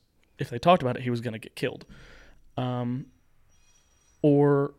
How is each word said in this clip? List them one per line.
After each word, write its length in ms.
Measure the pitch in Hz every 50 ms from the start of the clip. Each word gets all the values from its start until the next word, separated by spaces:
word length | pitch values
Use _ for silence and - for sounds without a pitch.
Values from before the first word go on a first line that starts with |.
| _ _ _ _ _ _ _ -
if 100 | 143 -
they 100 | 120 120
talked 240 | - 170 185 180 -
about 140 | 123 123
it, 60 | - 123
he 80 | 123
was 100 | 120 117
gonna 180 | 117 120 110 110
get 160 | - - -
killed. 280 | - - 120 113 - - - - - - - - - - - - - - - _
Um, 500 | - 127 127 123 123 123 120 123 131 - - _ _ _ _ _ _ _ _ _ _ _ _ _ _ _ _ _ _ _ _ _ _ -
or, 520 | 151 143 143 143 143 143 139 143 147 -